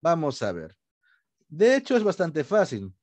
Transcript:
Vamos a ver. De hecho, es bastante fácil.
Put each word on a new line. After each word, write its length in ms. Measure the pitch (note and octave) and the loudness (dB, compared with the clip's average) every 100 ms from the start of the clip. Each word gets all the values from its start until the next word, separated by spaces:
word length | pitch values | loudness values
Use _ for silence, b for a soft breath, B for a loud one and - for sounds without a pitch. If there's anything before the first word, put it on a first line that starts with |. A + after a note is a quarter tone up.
Vamos 420 | D#3+ E3+ D3+ B2 | 0 0 -2 -4
a 80 | A2 | -6
ver. 240 | F2 D#2+ _ _ _ _ _ _ _ _ | -6 -12 _ _ _ _ _ _ _ _
De 300 | D3+ A3 C4 | 2 4 4
hecho, 200 | C4+ B3 | 2 0
es 60 | |
bastante 400 | G#3 F3 E3+ D3+ | 2 0 -2 -2
fácil. 500 | C#3 G#3+ F#3 A2+ F#2+ - | 0 2 2 -2 -10 -14